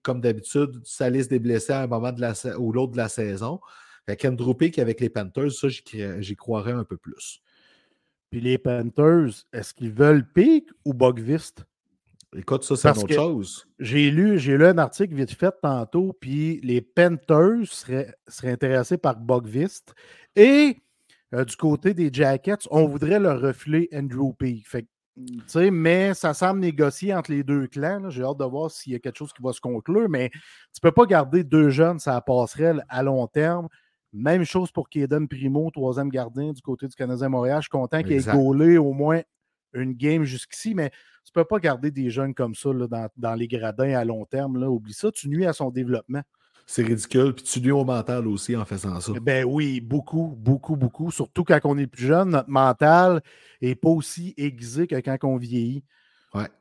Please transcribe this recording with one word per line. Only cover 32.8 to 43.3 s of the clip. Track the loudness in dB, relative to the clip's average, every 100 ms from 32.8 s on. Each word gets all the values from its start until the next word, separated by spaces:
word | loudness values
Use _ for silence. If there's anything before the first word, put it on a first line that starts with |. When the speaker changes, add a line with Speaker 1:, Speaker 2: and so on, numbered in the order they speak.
| -4
Speaker 2:
à | -4
long | -2 -2 -2
terme. | 0 0 -2 -6 -16 _ _ _
Même | -6 0 2
chose | 2 -2 -2
pour | -6 -6
Kaden | -4 -2 -2 -2
Primo, | -4 -2 -2 -2
troisième | -4 -4 -2 -4
gardien | -4 -6 -6 -8
du | -8
côté | -8 -8 -10
du |
Canadien | -8 -6 -4 -2
Montréal. | -2 0 -2
Je |
suis | -2
content | -4 -2 -4
qu'il | 0
ait | 0
Speaker 1:
Exact. | 2 2
Speaker 2:
gaulé | 4 4 6 6
au | 4
moins | 0 0 0 -2 _ _ _ _
une | -6 -6
game | -2 0 0
jusqu'ici, | 0 -6 -12 -10 -6
mais | -4 -4 -8 _ _ _
tu |
peux | -2
pas | 0 0
garder | 0 -2 -4
des | -4 -4
jeunes | -2 -4
comme | -4 -6
ça, | -4 -4
là, | -4 -4
dans, | -6 -10 -8
dans | -6